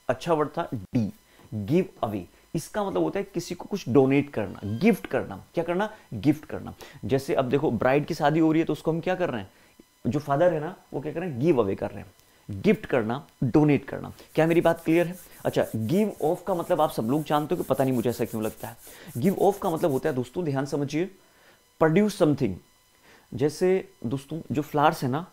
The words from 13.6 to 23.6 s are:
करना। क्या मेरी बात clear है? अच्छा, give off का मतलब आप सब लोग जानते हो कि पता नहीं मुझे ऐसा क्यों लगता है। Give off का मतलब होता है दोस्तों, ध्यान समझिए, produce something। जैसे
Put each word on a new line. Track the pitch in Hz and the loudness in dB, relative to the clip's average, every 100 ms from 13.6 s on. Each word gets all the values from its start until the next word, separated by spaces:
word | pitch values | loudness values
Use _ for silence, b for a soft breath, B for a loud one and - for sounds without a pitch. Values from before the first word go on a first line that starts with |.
| 151 135 | 6 4
करना। | - 92 95 - B | 0 -10 -10 -14 B
क्या | - 160 | 0 4
मेरी | 170 | 4
बात | 165 165 | 4 2
clear | - 165 170 | 2 2 2
है? | 185 - B | -4 -16 B
अच्छा, | - 139 - 110 | -2 0 0 -2
give | 110 180 214 - | 0 2 0 0
off | 151 175 - | -2 -2 -2
का | |
मतलब | 175 165 175 | -4 0 2
आप | 151 | 0
सब | - 110 | 0 -2
लोग | 147 | -2
जानते | 147 151 151 | 0 0 0
हो | 113 | -2
कि | - | 0
पता | - | 0
नहीं | 131 | 2
मुझे | 123 120 | 2 0
ऐसा | 113 | 0
क्यों | 117 110 | -4 -4
लगता | 107 - 113 | -4 -6 -12
है। | 117 - B B 120 | -14 -20 B B -2
Give | 165 185 | 0 2
off | 190 196 | 2 2
का | 196 | -2
मतलब | 160 165 | 0 0
होता | 131 156 | 0 0
है | |
दोस्तों, | 127 120 180 | -2 -4 -4
ध्यान | 165 135 143 | -4 -2 -2
समझिए, | 147 143 147 196 - b b b b b - | -4 -2 -4 -4 -8 b b b b b 2
produce | 160 175 208 - | 4 6 4 4
something। | 156 139 113 87 - _ _ _ b b b | 2 4 0 -4 -12 _ _ _ b b b
जैसे | 104 147 - | -2 0 2